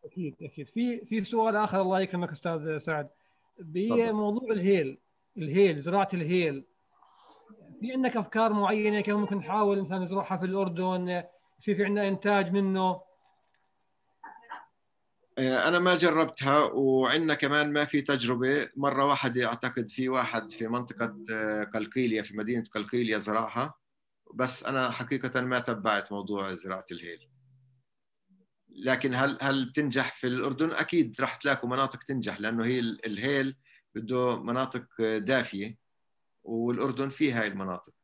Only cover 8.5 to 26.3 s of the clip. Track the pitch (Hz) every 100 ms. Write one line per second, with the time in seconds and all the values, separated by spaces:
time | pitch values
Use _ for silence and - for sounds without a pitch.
8.5 | 214 196 214 214 208 208 208 202 202 151
9.5 | 202 208 196 165 185 175 196 185 185 180
10.5 | 190 190 170 185 185 180 180 175 _ _
11.5 | _ - 190 196 208 196 196 202 202 180
12.5 | 196 196 190 185 185 - _ _ _ _
13.5 | _ _ _ _ _ _ _ - - 233
14.5 | - - _ _ _ _ _ _ - 131
15.5 | 131 110 175 180 180 170 160 160 - 135
16.5 | 147 127 - 135 131 131 147 160 147 139
17.5 | 147 147 147 147 147 139 139 120 123 127
18.5 | 143 127 - 139 131 143 143 131 120 117
19.5 | 120 127 127 117 - 127 127 120 117 107
20.5 | - 113 120 123 - 117 104 - 110 107
21.5 | 107 104 113 107 131 123 110 104 104 107
22.5 | 120 110 113 107 123 117 107 101 107 113
23.5 | 117 143 - _ _ _ _ _ - 127
24.5 | - - 135 127 113 120 135 127 131 127
25.5 | 123 120 110 101 101 - 101 98